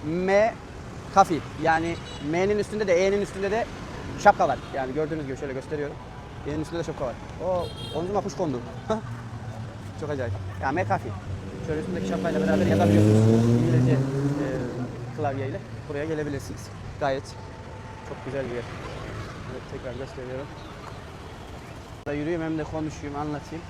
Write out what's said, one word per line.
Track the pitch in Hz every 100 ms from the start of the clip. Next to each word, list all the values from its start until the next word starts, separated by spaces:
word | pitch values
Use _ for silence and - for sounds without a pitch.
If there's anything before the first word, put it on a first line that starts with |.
| 151
M | 170 185 202 220 - - - - - -
Coffee. | 196 190 151 - -
Yani | 156 160 165 170 - - 143
M'nin | 170 190 208
üstünde | 196 208 196
de | 175 196
E'nin | 202
üstünde | 196 190 196
de | 220 220 - - - - -
şapka | 208 202 170
var. | 127 - 139
Yani | 131
gördüğünüz | 135 151 160 135
gibi | 131
şöyle | 143
gösteriyorum. | 131 - 151 143 - - - - - -
E'nin | 151
üstünde | 151 170
de |
şapka | 160 147 135
var. | 110 - - 175
O | 180 156 - - 139
omzuma | 180 202
kuş | 202 -
kondu. | 170 123 117 - -
<laughs> | 220 - - - - - - - - - -
Çok | 147
acayip. | 143 120 - - -
Ya | 139
M | 151 190
Coffee. | 185 120 101 - - - - -
Şöyle | 156
üstündeki | 170 180 -
şapkayla | - - 95
beraber | 95 98 95
yazabiliyorsunuz. | 98 101 104 104 107 110 113 117
İngilizce, | 120 127 123 127
e, | 131 135 135 143 143 135 127 123 123 123 - - -
klavyeyle | 147 135 135 196 - - -
buraya | 143 160
gelebilirsiniz. | 151 147 139 - - - - - -
Gayet | 143 135 - - - - - - - - -
çok | 139 135
güzel | 135 127
bir | 120
yer. | 113 - - - - - - - -
Evet, | 131 -
tekrar | 135 127
gösteriyorum. | 120 131 139 127 131 143 - - - - - - - - - - - - - - - -
Da |
yürüyeyim | 147 147 170
hem | 160 160
de |
konuşayım, | 147 160 156 - 147 143
anlatayım. | 151 147 - 160 -